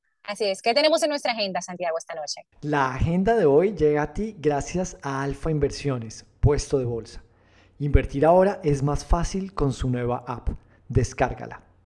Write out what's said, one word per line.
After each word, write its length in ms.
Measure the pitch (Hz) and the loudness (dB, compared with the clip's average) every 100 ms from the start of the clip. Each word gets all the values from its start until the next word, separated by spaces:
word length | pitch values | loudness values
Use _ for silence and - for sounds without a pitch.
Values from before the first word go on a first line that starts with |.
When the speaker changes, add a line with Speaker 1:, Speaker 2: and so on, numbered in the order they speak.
| _ _ | _ _
Speaker 1:
Así 220 | - 208 208 | -12 -4 -4
es. 140 | 190 | 0
¿Qué 100 | 233 | 2
tenemos 300 | 240 311 320 | 4 4 2
en 60 | 320 | 0
nuestra 240 | 285 - | -2 -4
agenda, 280 | 226 196 180 | -4 -4 -4
Santiago, 380 | 180 175 175 160 | -8 -6 -4 -4
esta 160 | - 160 | -8 -10
noche? 320 | 147 - - _ | -10 -12 -14 _
Speaker 2:
La 340 | 151 147 131 127 | -2 0 0 0
agenda 400 | 160 175 196 233 | 0 2 2 4
de 100 | 156 | 6
hoy 300 | 143 196 180 | 6 4 2
llega 260 | 151 147 | 2 2
a 120 | 151 | -2
ti 220 | - 220 208 | -4 -8 -2
gracias 580 | 147 143 135 175 180 - | 0 0 -2 -4 -6 -8
a 180 | 139 135 | -8 -4
Alfa 300 | 139 135 165 | -4 -4 -4
Inversiones, 760 | 151 139 - 143 127 110 - - _ | -2 -2 -2 -4 -6 -8 -16 -20 _
puesto 400 | 143 143 - 143 | 2 4 0 -2
de 60 | 120 | -2
bolsa. 380 | 117 107 - - _ _ _ _ _ | -6 -10 -18 -20 _ _ _ _ _
Invertir 480 | 143 135 - 139 151 | 2 2 2 2 6
ahora 340 | 180 190 185 | 6 6 2
es 180 | 156 139 | 0 0
más 240 | 143 139 - | 0 -4 0
fácil 480 | 175 165 190 190 | 0 0 -4 -8
con 180 | - 143 | -4 -2
su 160 | 123 127 | -2 -4
nueva 360 | 123 120 123 - | -2 -2 -4 -6
app. 220 | 120 - - - _ _ | -8 -8 -8 -14 _ _
Descárgala. 760 | 123 117 - 123 117 117 - _ _ _ | 0 0 0 -2 -2 -12 -14 _ _ _